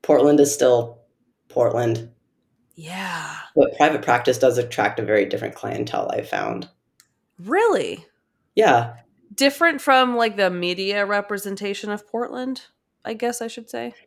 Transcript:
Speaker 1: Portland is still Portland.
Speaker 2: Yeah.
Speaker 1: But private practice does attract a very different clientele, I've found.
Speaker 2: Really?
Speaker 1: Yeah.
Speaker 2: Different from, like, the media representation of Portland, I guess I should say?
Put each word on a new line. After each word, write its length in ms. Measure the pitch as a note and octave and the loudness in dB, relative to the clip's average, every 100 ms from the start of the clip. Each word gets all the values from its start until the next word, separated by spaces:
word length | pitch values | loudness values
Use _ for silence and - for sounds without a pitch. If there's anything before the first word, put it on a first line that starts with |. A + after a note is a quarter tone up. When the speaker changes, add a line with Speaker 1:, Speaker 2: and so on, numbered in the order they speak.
Speaker 1:
Portland 380 | - D3 C#3+ D3 | 4 4 6 6
is 140 | C#3+ | 4
still 460 | - C3 A#2+ A#2 - _ _ _ _ _ | 4 4 4 2 -10 _ _ _ _ _
Portland. 640 | - A#2 A#2 A#2 A2+ - _ _ _ _ _ _ - | 0 0 2 -2 -2 -6 _ _ _ _ _ _ -20
Speaker 2:
Yeah. 600 | D#3+ F#3 F#3+ - - - - - | -14 -10 -8 -8 -10 -14 -4 2
Speaker 1:
But 200 | C3 - | 2 4
private 240 | D3+ D#3 | 0 2
practice 360 | - A#2+ A#2 A#2+ | 0 0 2 2
does 200 | C3 A#2+ | 2 2
attract 420 | A#2+ - G#2 - | -2 -2 -2 -2
a 60 | G#2 | 0
very 200 | G#2+ G2 | 2 2
different 300 | - G#2+ - | -2 -6 -10
clientele, 540 | A2 - - - - | -10 -8 -6 -4 -4
I've 160 | - - | -6 -4
found. 400 | G1+ G#1 A1+ - _ _ _ _ _ _ _ | -4 -4 -6 -12 _ _ _ _ _ _ _
Speaker 2:
Really? 680 | F3+ E4+ A#4 C#4+ A2+ A#2+ - _ _ _ _ - | -4 2 2 2 -2 -8 -16 _ _ _ _ 2
Speaker 1:
Yeah. 380 | G#3+ B2 A#2 - _ _ _ - | 4 4 2 -10 _ _ _ 0
Speaker 2:
Different 460 | C#4 C#4 E4+ C#4+ | 0 4 0 0
from, 340 | - C4 B3+ A#3+ | 2 4 4 2
like, 220 | A3+ G3+ | 0 2
the 120 | F#3+ | 0
media 560 | F3+ F3 F3+ G3 G3+ G3+ | 0 -4 -2 -2 -2 0
representation 880 | G3+ G3+ G3+ G3 G3 G3+ G3 G#3 | -2 -2 -6 -6 -8 -6 -8 -8
of 160 | G#3 - | -8 -8
Portland, 560 | A3+ A#3+ B3 B3+ B3+ - _ _ _ - | -8 -6 -6 -8 -8 -12 _ _ _ -12
I 80 | |
guess 280 | A3+ A#3+ A#3+ | -4 -4 -4
I 60 | A3+ | -10
should 220 | A3+ A3+ | -12 -12
say? 240 | A#3+ A#3+ - | -10 -10 -12